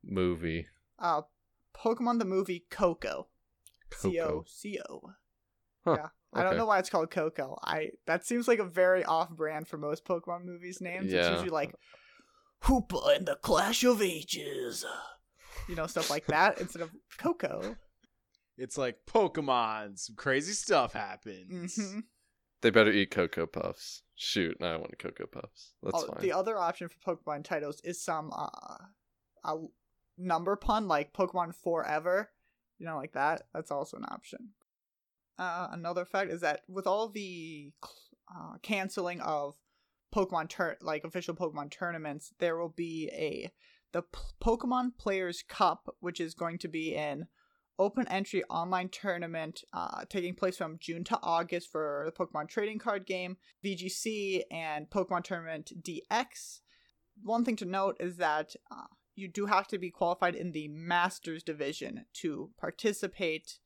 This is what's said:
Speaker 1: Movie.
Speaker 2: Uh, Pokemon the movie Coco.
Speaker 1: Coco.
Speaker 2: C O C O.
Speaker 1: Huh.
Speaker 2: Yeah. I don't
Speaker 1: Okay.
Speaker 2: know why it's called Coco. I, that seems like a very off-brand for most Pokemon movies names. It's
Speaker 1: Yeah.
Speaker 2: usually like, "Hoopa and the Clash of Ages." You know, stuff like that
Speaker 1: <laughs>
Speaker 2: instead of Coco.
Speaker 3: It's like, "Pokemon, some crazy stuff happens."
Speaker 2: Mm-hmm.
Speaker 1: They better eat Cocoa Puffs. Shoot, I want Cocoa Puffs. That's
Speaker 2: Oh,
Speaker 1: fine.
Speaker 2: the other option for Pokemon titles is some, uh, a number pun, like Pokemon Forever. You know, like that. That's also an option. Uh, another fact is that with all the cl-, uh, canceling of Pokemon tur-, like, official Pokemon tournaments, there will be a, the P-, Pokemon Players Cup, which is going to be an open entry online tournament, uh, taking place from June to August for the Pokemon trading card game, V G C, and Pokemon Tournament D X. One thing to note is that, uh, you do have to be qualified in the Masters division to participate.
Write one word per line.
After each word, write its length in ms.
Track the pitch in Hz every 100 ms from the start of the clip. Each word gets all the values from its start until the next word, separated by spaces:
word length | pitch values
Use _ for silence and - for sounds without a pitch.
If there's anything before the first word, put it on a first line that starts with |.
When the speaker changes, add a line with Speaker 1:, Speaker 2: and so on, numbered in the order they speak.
Speaker 1:
Movie. 640 | 95 95 90 85 85 82 80 _ _ -
Speaker 2:
Uh, 240 | 175 156 156 _ _ _ _
Pokemon 440 | - 226 233 240 233
the 60 |
movie 420 | 202 185 196 175 _
Coco. 580 | - 190 165 - 71 - _ _ _ _ _ -
Speaker 1:
Coco. 200 | - 95
Speaker 2:
C 100 | 165
O 240 | 160 156 170
C 320 | - 208 202 -
O. 240 | - - - _ _ _ _ _ _
Speaker 1:
Huh. 100 | - 151
Speaker 2:
Yeah. 120 | 156 _ _
I 80 | -
don't 60 | 185
Speaker 1:
Okay. 80 | 190
Speaker 2:
know 80 | 226
why 120 | 202
it's 120 | 185
called 200 | 185 165
Coco. 480 | - 156 - 131 -
I, 300 | - 156 156 - -
that 180 | 170 -
seems 200 | 240 240
like 100 | 233
a 60 |
very 380 | 190 175 185 185
off-brand 600 | - 160 170 165 156 156 160
for 120 | 156
most 260 | 147 156
Pokemon 400 | - 214 170 175
movies 360 | 180 175 180 185
names. 260 | 180 180 196
It's 80 |
Speaker 1:
Yeah. 160 | 92 85
Speaker 2:
usually 160 | 85 180
like, 240 | 156 147 - _ - - - _ _ _ _
"Hoopa 520 | - 262 - - - 143
and 100 | 185
the 100 | -
Clash 480 | - 160 190 233
of 180 | 247 233
Ages." 840 | 196 160 - - 147 135 123 - - - - - _ _ - - -
You 60 |
know, 120 | 170 156
stuff 240 | - 156
like 160 | 151 -
that 320 | 151 190 -
Speaker 1:
<laughs> 20 |
Speaker 2:
instead 220 | 180 170
of 80 | 165 - _ -
Coco. 600 | 311 349 - - 208 226 _ _ _ _ _ _ _ -
Speaker 3:
It's 200 | 127 -
like, 260 | 127 117 -
"Pokemon, 920 | 226 190 - 143 123 110 107 104 101
some 180 | - 107
crazy 360 | 143 135 160
stuff 400 | 208 - 170 120
happens." 840 | - 101 101 113 95 185 185 175 -
Speaker 2:
Mm-hmm. 240 | 196 208 - _ _ _ _ _
Speaker 1:
They 100 | 120
better 200 | 107 107
eat 200 | 104 98
Cocoa 360 | - 87 - 82
Puffs. 560 | - 82 - - - _
Shoot, 420 | - - 104 85 -
I 160 | 87 82
want 220 | - -
Cocoa 280 | - - -
Puffs. 460 | - - - - _
That's 200 | - 170
Speaker 2:
Oh, 40 | -
Speaker 1:
fine. 120 | -
Speaker 2:
the 120 | 190
other 260 | 165 190 220
option 300 | 170 175 170
for 280 | - - 165
Pokemon 280 | - 147
titles 360 | 151 165 147 143
is 200 | 165 175
some, 300 | - 160 156
uh, 440 | - - - - - 190 _ _ _ _ _
a 120 | 156 160 160 _ _ _ _ -
number 380 | 180 165 175 202
pun, 320 | - 214 202
like 240 | 151 151
Pokemon 420 | - 185 185 170
Forever. 800 | - - 170 - 151 165 185 208 _ _ _ _ _
You 80 | 165
know, 100 | 156
like 160 | 139
that. 340 | 139 143 165 -
That's 160 | 156 156
also 260 | 143 139 -
an 80 | -
option. 420 | - - - - _ _ _ _ _ _ _ _ -
Uh, 300 | 185 170 175
another 340 | 170 170 180
fact 280 | 180 196 196
is 80 | 165
that 220 | 170 147 -
with 180 | 185 190
all 200 | 202 226
the 640 | 208 196 175 165 151 143 _
cl-, 140 | - - _ _ _ 180 160
uh, 40 | -
canceling 600 | - 208 190 - 180 175
of 360 | - 151 143 143 _ _ _ _ _
Pokemon 360 | 214 185 175 160
tur-, 280 | - 170 -
like, 240 | - 156
official 320 | 165 180 170 165
Pokemon 340 | 175 147 147
tournaments, 640 | - 175 165 156 147 - _
there 160 | 175 165
will 120 | 170
be 380 | 160 170 160 156
a, 400 | 143 156 - 170 _ _ _ _
the 100 | 170
P-, 160 | 175 - - -
Pokemon 540 | 226 226 240 254 254 -
Players 440 | - 196 180 175
Cup, 520 | - - 185 156 - -
which 180 | 175 170
is 140 | 165
going 240 | - 170 170
to 80 | 170
be 280 | 160 160 151
an 320 | 151 143 170 _ _ _ _ -
open 300 | 196 202 240
entry 340 | 190 196 190 -
online 380 | 165 175 185 180
tournament, 760 | - 202 175 170 165 160 - -
uh, 320 | - 87 - -
taking 260 | 202 175
place 220 | 180 190 185
from 220 | 165 160
June 240 | - 165
to 140 | 175 233
August 480 | - 170 170 175 -
for 340 | 156 151 143 156
the 200 | - 175
Pokemon 220 | 156 151
trading 320 | - 208 214
card 260 | 233 202 185
game, 300 | 185 180 185 _ _
V 140 | 202 185
G 120 | 185
C, 560 | - 220 214 196 185 -
and 400 | 165 160 151 147
Pokemon 320 | 202 180 175
Tournament 480 | 170 175 165 160 170 -
D 240 | 175 160 -
X. 520 | 220 247 - - - _ _ _ _ _ -
One 220 | 202 233
thing 100 | 247 220
to 80 |
note 320 | 185 190 196 -
is 160 | 180 175
that, 400 | 165 151 156 - _
uh, 140 | - - _ _
you 140 | - 190
do 180 | 202 202
have 220 | 196 196
to 100 | 202
be 120 | 175
qualified 440 | - 170 175 180
in 160 | 180 175
the 160 | 156 151
Masters 760 | 151 165 175 180 - 165 160
division 600 | - 151 143 156 143 - -
to 360 | - 165 147 - _
participate. 1000 | 165 - 226 202 190 - 175 160 - -